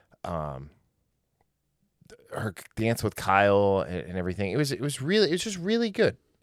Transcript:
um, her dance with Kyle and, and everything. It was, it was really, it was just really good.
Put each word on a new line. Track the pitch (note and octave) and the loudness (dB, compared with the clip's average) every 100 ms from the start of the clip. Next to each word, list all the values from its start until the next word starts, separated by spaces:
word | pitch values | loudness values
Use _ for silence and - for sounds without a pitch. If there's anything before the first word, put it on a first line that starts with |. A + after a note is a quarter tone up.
| _ _ | _ _
um, | E2+ E2+ D2+ C2+ C#2+ _ _ _ _ _ _ _ _ _ _ _ _ _ _ - _ | -8 -6 -6 -10 -14 _ _ _ _ _ _ _ _ _ _ _ _ _ _ -20 _
her | - G#2 F2 - - | -6 -6 -8 -12 -2
dance | A2 A#2 | 0 0
with | G#2+ - | -2 -2
Kyle | - G2 G2+ G2+ G2+ G2 - | 2 6 8 6 6 2 0
and, | F2+ E2+ | -6 -6
and | F#2 | -6
everything. | F2+ F2+ G2 | -4 -4 -2
It | A2 | -2
was, | C#3+ | -2
it | C#3 | -2
was | C#3+ C3+ | -6 -6
really, | C3+ G#3+ F3+ | -2 2 2
it | |
was | E3+ | 0
just | A3 F#3+ | -4 -6
really | F3 A3+ A#3 | -2 0 -2
good. | G3 G#3 - _ _ | 0 0 0 _ _